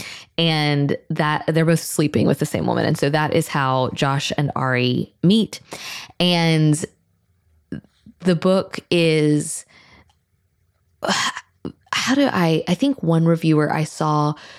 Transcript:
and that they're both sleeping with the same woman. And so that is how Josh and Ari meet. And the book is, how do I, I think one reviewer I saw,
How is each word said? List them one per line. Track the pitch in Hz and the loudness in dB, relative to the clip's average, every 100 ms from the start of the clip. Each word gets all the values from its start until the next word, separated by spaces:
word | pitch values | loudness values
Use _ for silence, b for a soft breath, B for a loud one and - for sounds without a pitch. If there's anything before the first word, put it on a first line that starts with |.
| B B B - | B B B -2
and | 165 156 147 143 143 - - | 0 0 0 0 0 -2 -6
that | 160 151 156 - | -2 0 0 0
they're | 160 165 | 0 2
both | 165 | 2
sleeping | - - 151 - - | 0 -2 0 2 2
with | 143 | 0
the | 147 | -2
same | 92 - | -2 -2
woman. | 120 - | 0 0
And | 156 | 0
so | 143 | 0
that | 151 151 | 0 0
is | - 151 | 0 -2
how | 147 135 131 127 | -2 0 0 -2
Josh | - 143 139 - - | -2 0 0 -2 -2
and | 143 - | -2 -2
Ari | 131 123 123 123 - - | -2 0 0 0 -4 0
meet. | 170 226 202 - B B B B B - | 2 4 2 -6 B B B B B -2
And | 180 175 165 160 156 151 - _ _ _ _ _ _ _ - - - _ - - | 0 2 2 4 2 2 -4 _ _ _ _ _ _ _ -14 -14 -16 _ -20 -6
the | 180 165 | -2 0
book | 185 190 185 - - | 2 0 -2 -10 -2
is, | 175 165 156 151 147 160 - - b b b b _ _ _ _ _ _ _ _ - - - - - - _ - - - | 2 2 4 2 2 -2 -10 -14 b b b b _ _ _ _ _ _ _ _ -10 -4 -2 -4 -8 -18 _ -18 -16 -10
how | - - 269 | -6 0 2
do | 277 | 2
I, | 190 170 160 - | 2 2 0 0
I | 180 | 0
think | 180 - | 0 0
one | 165 165 165 | 0 2 2
reviewer | 165 160 151 151 | 2 2 2 2
I | 156 | 0
saw, | 156 - 156 151 151 147 B | -4 -2 -2 0 -2 -4 B